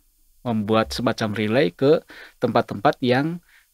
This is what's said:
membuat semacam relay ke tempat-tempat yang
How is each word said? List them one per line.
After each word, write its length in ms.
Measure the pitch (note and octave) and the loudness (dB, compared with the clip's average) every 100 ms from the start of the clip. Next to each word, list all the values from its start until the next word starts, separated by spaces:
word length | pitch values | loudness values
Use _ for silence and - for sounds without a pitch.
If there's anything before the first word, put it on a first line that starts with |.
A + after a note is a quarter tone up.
| _ _ _ _ | _ _ _ _
membuat 560 | B2 A2 G2+ A2 A2 - | -6 -4 0 0 0 -2
semacam 380 | A#2+ A2+ A2 | -2 -2 -4
relay 340 | G#2 G#2+ A#2+ F3 | -2 0 0 0
ke 300 | - C3+ D#3+ - - - _ | 2 2 2 0 -18 -20 _
tempat-tempat 580 | A#2 A#2 A2+ G#2 D3 - | -2 0 -2 0 0 0
yang 440 | A#2+ B2 D#3 F3 - _ _ | 0 0 0 -6 -12 _ _